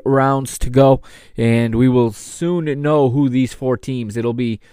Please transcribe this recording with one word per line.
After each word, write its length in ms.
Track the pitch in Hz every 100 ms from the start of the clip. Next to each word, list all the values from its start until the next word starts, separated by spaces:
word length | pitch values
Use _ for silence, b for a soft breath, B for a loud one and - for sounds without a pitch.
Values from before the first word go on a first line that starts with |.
rounds 540 | - 139 135 139 135 -
to 120 | 135
go, 320 | 127 135 131 B B B -
and 380 | 117 117 117 113
we 120 | 127
will 240 | 123 117
soon 540 | 104 - - 170 175 156 139
know 280 | 147 151 131
who 200 | 127 139
these 240 | 123 127
four 240 | - 131 123
teams. 400 | - 127 113 110
It'll 160 | 117
be, 260 | 120 120 107 b